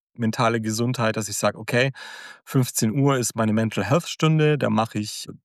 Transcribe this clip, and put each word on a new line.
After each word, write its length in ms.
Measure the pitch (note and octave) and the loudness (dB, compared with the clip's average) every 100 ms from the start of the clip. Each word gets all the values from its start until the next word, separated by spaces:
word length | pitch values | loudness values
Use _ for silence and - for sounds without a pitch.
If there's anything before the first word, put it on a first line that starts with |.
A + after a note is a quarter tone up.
| _ - | _ -4
mentale 440 | A2+ A2 A#2 A#2 | -2 2 2 2
Gesundheit, 540 | A2 A2 A#2+ B2+ A2 A2 | -2 -2 -2 0 0 -2
dass 100 | G#2 | -4
ich 60 | G2+ | -2
sag: 180 | G#2 - | -2 -2
„Okay, 360 | A2 B2 C3+ - - - - - - | -2 0 0 -2 -14 -18 -18 -20 -2
fünfzehn 460 | C#3 B2+ - A2 C#3 | 0 0 0 0 2
Uhr 200 | C#3 C3 | 2 2
ist 180 | A2+ A#2 | 0 0
meine 160 | A2 | 0
Mental 300 | G#2+ A2 - | 2 0 -2
Health 240 | G2+ E3 - | 0 0 0
Stunde, 500 | - D#3+ D#3 D3+ D3 | -2 2 4 4 2
da 120 | A2 | 2
mache 280 | G#2+ A2+ G#2+ | 0 0 -4
ich 280 | G#2+ - - - | -6 -8 -12 -12